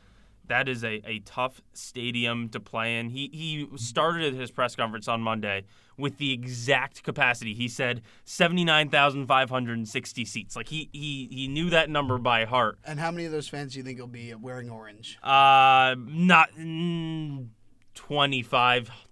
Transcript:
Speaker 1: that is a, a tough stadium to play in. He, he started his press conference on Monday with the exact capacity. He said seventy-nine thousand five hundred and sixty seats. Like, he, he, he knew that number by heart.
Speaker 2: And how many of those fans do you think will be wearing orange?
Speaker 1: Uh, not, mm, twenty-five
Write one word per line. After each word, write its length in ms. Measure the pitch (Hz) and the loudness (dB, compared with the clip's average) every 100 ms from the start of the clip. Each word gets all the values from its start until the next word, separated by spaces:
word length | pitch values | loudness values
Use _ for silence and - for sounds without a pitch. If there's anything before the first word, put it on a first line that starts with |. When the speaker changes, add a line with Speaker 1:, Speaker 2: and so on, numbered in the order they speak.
| _ - - _ - | _ -20 -20 _ -2
Speaker 1:
that 220 | 123 135 | -2 0
is 140 | 123 | -4
a, 180 | 113 110 107 | -6 -8 -8
a 140 | 110 | -12
tough 420 | 104 - 127 - _ | -10 -4 -4 -6 _
stadium 760 | - - - 120 120 120 120 117 | -20 -16 -10 -6 -2 -2 -2 -6
to 100 | 117 | -10
play 380 | - 113 113 117 | -10 -6 -4 -4
in. 120 | 117 | -6
He, 200 | 127 139 | -8 -10
he 340 | 156 160 151 147 139 | -10 -8 -8 -8 -10
started 580 | 117 123 160 170 156 131 | -8 0 0 0 -2 -4
his 160 | 120 | -8
press 240 | - 123 - | -2 -2 -2
conference 320 | 117 110 107 | -4 -4 -4
on 140 | 117 | -2
Monday 420 | 113 110 104 98 98 _ _ - | -2 -2 -2 -4 -6 _ _ -6
with 200 | 139 - | -6 -4
the 160 | 143 | -4
exact 680 | 127 123 123 120 135 135 - | -4 -6 -6 0 0 0 -8
capacity. 500 | - 147 131 123 113 | -8 0 0 0 -4
He 160 | 107 120 | -6 -6
said 320 | - 127 123 - - - | -4 -4 -4 -10 -20 -12
seventy-nine 640 | - 175 180 170 156 151 | 0 2 2 2 2 2
thousand 380 | 147 143 135 135 | 4 2 2 2
five 220 | 131 131 | 2 2
hundred 280 | 127 120 117 | -2 -4 -6
and 100 | 107 | -6
sixty 380 | 131 - - 113 | -8 -8 -10 -8
seats. 300 | 117 95 120 | -10 -12 -12
Like, 120 | 117 | -10
he, 220 | 156 156 | -10 -12
he, 380 | 147 147 139 127 | -12 -10 -10 -10
he 160 | 131 135 | -8 -6
knew 220 | 143 175 | -2 2
that 200 | 165 156 | 4 4
number 280 | 151 135 127 | 2 0 0
by 260 | 123 117 | 2 2
heart. 340 | 110 127 110 - - | 2 2 0 -2 -10
Speaker 2:
And 140 | 151 | -6
how 120 | 165 | -4
many 140 | 170 165 | -4 -6
of 60 | |
those 160 | 156 147 | -6 -6
fans 260 | 143 143 | -10 -10
do 60 | 131 | -10
you 40 | |
think 140 | 131 127 | -12 -12
will 100 | 123 | -12
be 260 | 120 117 113 | -14 -14 -14
wearing 340 | 123 127 120 | -12 -12 -10
orange? 480 | 113 110 104 - - | -14 -16 -18 -18 -8
Speaker 1:
Uh, 720 | - 135 139 135 135 131 131 127 | 4 8 10 10 10 8 6 2
not, 540 | 120 156 180 170 160 151 | -4 0 6 8 6 2
mm, 880 | 165 160 170 170 160 160 156 139 120 - - - _ - | -8 -6 -4 -4 -6 -6 -8 -8 -12 -16 -20 -20 _ -20
twenty-five 960 | - 147 139 131 113 127 123 123 120 - - | -6 0 0 0 -2 2 4 2 -2 -16 -18